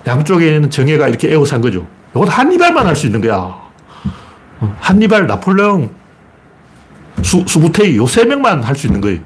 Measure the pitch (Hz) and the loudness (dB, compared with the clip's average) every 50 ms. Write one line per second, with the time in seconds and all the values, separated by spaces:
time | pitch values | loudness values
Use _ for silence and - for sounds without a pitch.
0 | - 117 123 139 151 170 190 170 170 156 151 151 151 143 - 135 131 147 156 151 | -6 -2 -2 -2 0 0 2 2 2 2 2 2 0 0 0 0 0 2 2 2
1 | 139 127 117 - 156 - 156 156 139 - 139 117 120 120 95 90 85 - - - | 2 0 0 -2 0 0 2 2 2 0 0 -2 -2 -2 -2 -4 -6 -10 -16 -20
2 | - - - 127 196 180 151 247 262 330 370 349 349 339 330 302 233 175 151 147 | -16 -6 -2 -2 0 0 0 0 2 2 2 2 2 2 2 2 0 0 0 -2
3 | 143 113 101 110 107 113 104 92 90 92 92 - - - - - - - - - | -2 -2 -2 -2 0 -2 -2 -2 -4 -8 -12 -16 -20 -20 -20 -20 -20 -20 -18 -14
4 | - - - - - - - - - - - - 110 101 - - - - 190 214 | -12 -12 -12 -14 -18 -20 -20 -20 -20 -20 -10 -8 -6 -6 -6 -4 -2 0 2 2
5 | 220 214 220 208 180 113 101 95 - 190 190 196 202 208 202 180 131 - - - | 4 4 2 2 2 0 -4 -4 -2 0 0 2 2 2 0 -2 -4 -6 -10 -16
6 | - - - _ - - _ _ _ _ _ _ _ - - - - - - - | -20 -20 -20 _ -20 -20 _ _ _ _ _ _ _ -20 -20 -20 -20 -20 -20 -20
7 | - - - - - - 185 185 185 - - 156 156 170 - 208 208 185 123 101 | -20 -12 -10 -6 -2 0 0 0 0 0 0 2 2 2 2 2 2 2 2 0
8 | 120 120 - 233 233 254 285 277 262 226 180 135 113 110 - - - - 190 - | 0 0 2 2 2 2 0 0 0 0 0 -2 -2 -4 -4 -2 -2 -2 -2 -2
9 | 101 104 92 80 - | -2 -4 -4 -6 -8